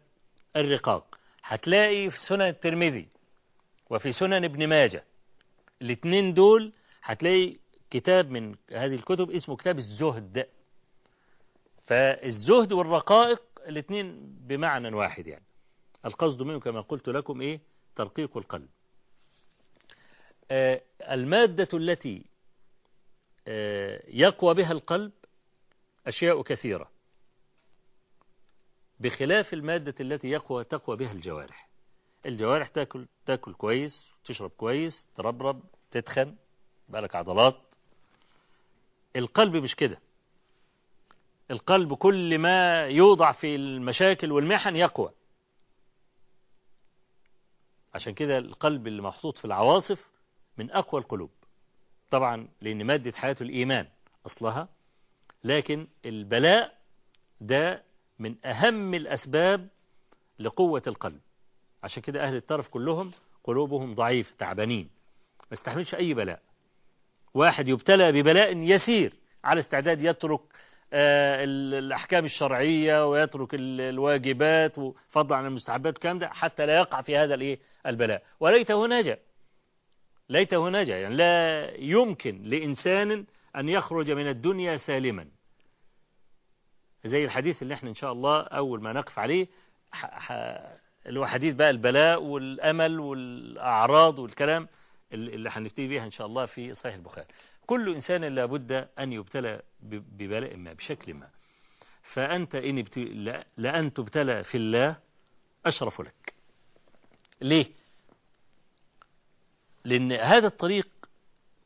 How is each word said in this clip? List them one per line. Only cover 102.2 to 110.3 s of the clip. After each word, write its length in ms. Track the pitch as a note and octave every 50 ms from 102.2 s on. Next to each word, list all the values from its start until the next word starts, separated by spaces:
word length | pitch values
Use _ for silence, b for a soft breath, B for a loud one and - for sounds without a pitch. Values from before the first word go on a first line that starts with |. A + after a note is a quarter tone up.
| C3 C#3+ E3+ F3+ F3 - -
إن 240 | C3+ B2+ C#3 C#3 C3
ابت-، 200 | A2 - - C3
لا-، 480 | B2 G#2+ G#2 G#2+ G2+ A2 B2 - - _ _
لأن 360 | - A2+ C3 D3+ E3 D#3+ C#3+
تبتلى 520 | - - A#2 G#2+ - D#3 C#3+ C3 A#2+ G#2 -
في 120 | - -
الله 400 | B2 A2+ A2 A2+ A#2+ C3 D3+ E3 - _ _ _ _ _ _ _ _ _ _ _ _ -
أشرف 340 | E3+ D#3 - C#3 G#2+ - -
لك. 340 | E2+ - _ _ _ - - _ _ _ _ _ _ _ _ _ _ _ _ _ _ _ _ _ _ _ _ _
ليه؟ 260 | C3 C3+ D#3 D#3+ C3 - - - _ _ _ _ _ _ _ _ _ _ _ _ _ _ _ _ _ _ _ _ _ _ _ _ - _ _ _ _ _ _ _ _ _ _ _ _ _ _ _ _
لأن 280 | A#2+ B2+ B2 B2+ B2+
هذا 340 | B2+ A2+ A2 C#3+